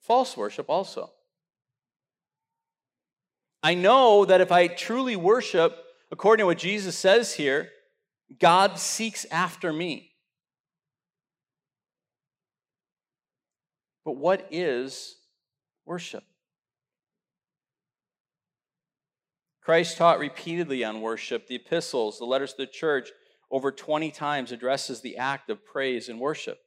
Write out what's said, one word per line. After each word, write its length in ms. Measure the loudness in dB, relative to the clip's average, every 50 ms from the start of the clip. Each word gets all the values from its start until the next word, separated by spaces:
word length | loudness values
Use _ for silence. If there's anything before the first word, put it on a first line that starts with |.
| _
False 340 | 2 2 2 2 0 -4
worship 340 | -6 -6 -6 -6 -8 -6 -4
also. 400 | -2 -4 -4 -4 -8 -12 -12 -12 _ _ _ _ _ _ _ _ _ _ _ _ _ _ _ _ _ _ _ _ _ _ _ _ _ _ _ _ _ _ _ _ _ _ _ _ _ _ _ _ _ _ _ _ _ _ _ _ _ _ 0
I 100 | 2 2
know 500 | 4 6 6 8 8 8 8 8 8 8
that 160 | 8 6 6
if 120 | 6 6 6
I 160 | 4 4 4
truly 480 | 2 -6 -8 -6 -4 -2 -2 -2 -4
worship, 600 | 0 2 2 2 2 2 -2 0 2 2 2 2 -2 -20 -20 -20 _ _ _ -16
according 320 | 0 4 4 4 6 4
to 20 |
what 120 | 2 0 0
Jesus 380 | -2 -4 -4 -4 -6 -8 -8
says 380 | 0 4 4 4 4 4 0 -6
here, 360 | -2 -2 0 0 0 -2 -6 -16 _ _ _ _ _ _ _ _ _ _ _ -8 _
God 400 | 4 6 6 6 4 2 2 -2
seeks 480 | -8 -6 -6 -6 -6 -8 -8 -10 -12 -6 -2
after 400 | -2 -2 -2 -4 -6 -6 -6 -4
me. 400 | -4 -6 -6 -8 -10 -14 _ _ _ _ _ _ _ _ _ _ _ _ _ _ _ _ _ _ _ _ _ _ _ _ _ _ _ _ _ _ _ _ _ _ _ _ _ _ _ _ _ _ _ _ _ _ _ _ _ _ _ _ _ _ _ _ _ _ _ _ _ _ _ _ _ _ _ _ _ _ _ _ _ _ _ _ _ _ _ _
But 80 | -10 -10
what 340 | -4 0 0 0 0 -2 -10 -8
is 640 | -6 -4 -2 -2 -4 -4 -8 -10 -14 -16 -18 -20 _ _ _ _ _ _ _ _ _ _ _ _ _ _
worship? 380 | -12 -12 -12 -12 -12 -14 -16 _ _ _ _ _ _ _ _ _ _ _ _ _ _ _ _ _ _ _ _ _ _ _ _ _ _ _ _ _ _ _ _ _ _ _ _ _ _ _ _ _ _ _ _ _ _ _ _ _ _ _ _ _ _ _ _ _ _ _ _ _ _ _ _ _ _ _ _ _
Christ 340 | 2 2 2 2 0 -2
taught 240 | 2 4 4 4 4
repeatedly 640 | 0 -8 -10 -12 -12 -8 -6 -6 -4 -4 -4 -4 -4
on 160 | -6 -6 -6
worship. 480 | -6 -8 -8 -8 -8 -8 -8 -8 -8 _
The 80 | -14
epistles, 640 | -14 _ _ -4 -4 -4 -4 -4 -4 -4 -4 -6 -8
the 40 | -6
letters 280 | -4 -4 -4 -4 -6 -10
to 60 | -12
the 80 | -12 -12
church, 420 | -12 -8 -4 -2 -2 -2 -4 -8 -20 _ _ _ _ _ _ _
over 220 | -6 -4 -4 -4 -6
twenty 400 | -6 -8 -4 -4 -4 -4 -6 -8
times 400 | -8 -6 -4 -4 -4 -6 -8 -12
addresses 480 | -8 -4 -4 -4 -4 -4 -8 -10 -10
the 160 | -12 -14 -10
act 340 | -6 -6 -6 -6 -6 _ -10
of 160 | -12 -12 _
praise 420 | _ _ -6 -4 -4 -4 -6 -8 -10
and 120 | -12 -8
worship. 400 | -6 -6 -6 -6 -10 -12 -14 _ _